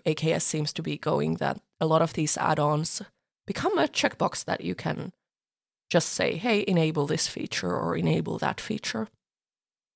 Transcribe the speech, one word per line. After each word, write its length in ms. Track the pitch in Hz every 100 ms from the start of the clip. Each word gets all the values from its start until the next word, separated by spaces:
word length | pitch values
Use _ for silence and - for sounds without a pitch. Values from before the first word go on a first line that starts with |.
| 165
A 80 |
K 180 | 156 160
S 140 | 160 -
seems 260 | 156 151
to 100 | -
be 160 | 160 147
going, 360 | 156 143 156 165
that 240 | 139 - - _
a 40 | 160
lot 160 | 160
of 120 | 165
these 240 | - 151 -
add-ons 640 | 160 156 147 151 165 - 202 _ _ _ -
become 320 | - 349 381
a 120 | 311
checkbox 560 | - 285 - - - -
that 160 | -
you 140 | 170 180
can 360 | - - - - _ _ _ _ _ _ _
just 180 | 170 -
say, 300 | - - 160
"Hey, 260 | 233 208 -
enable 360 | 175 160 151 143
this 220 | 160 -
feature 480 | - - - - -
or 220 | 170 165
enable 400 | 165 160 156 -
that 240 | - 196
feature." 480 | - 214 - 220 214 _ _ _ _ _ _ _ _